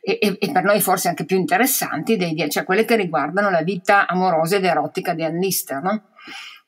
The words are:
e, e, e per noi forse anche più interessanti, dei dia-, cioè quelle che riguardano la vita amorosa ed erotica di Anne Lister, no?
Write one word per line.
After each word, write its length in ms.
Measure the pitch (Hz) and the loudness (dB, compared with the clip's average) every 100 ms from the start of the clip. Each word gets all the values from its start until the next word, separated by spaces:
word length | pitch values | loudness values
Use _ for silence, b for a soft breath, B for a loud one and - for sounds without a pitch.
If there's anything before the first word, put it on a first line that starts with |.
e, 180 | - 190 | -2 0
e, 160 | 208 185 | 0 0
e 140 | - | 0
per 140 | 185 175 | 2 2
noi 160 | 208 | 2
forse 260 | 196 180 180 | 2 0 0
anche 160 | 175 | -4
più 140 | 160 190 | 0 0
interessanti, 800 | 165 180 262 - - 143 160 226 | 2 2 2 0 -4 -4 -2 0
dei 160 | 175 | 0
dia-, 160 | 160 151 | -2 -2
cioè 160 | 196 - | -4 0
quelle 180 | 190 | 0
che 140 | 220 226 | 4 2
riguardano 520 | 185 160 143 180 202 | 2 -2 -2 0 2
la 140 | 170 | 2
vita 420 | 160 190 - 202 - | 0 -2 2 2 4
amorosa 520 | 180 185 165 165 202 | 0 2 2 2 2
ed 80 | 185 | 2
erotica 480 | 156 151 - 180 | 0 -2 -4 -4
di 100 | 165 | -4
Anne 160 | 160 165 | -2 -2
Lister, 420 | 190 180 - 135 | -2 -2 -6 -4
no? 220 | 185 214 _ B B B B B | -2 -4 _ B B B B B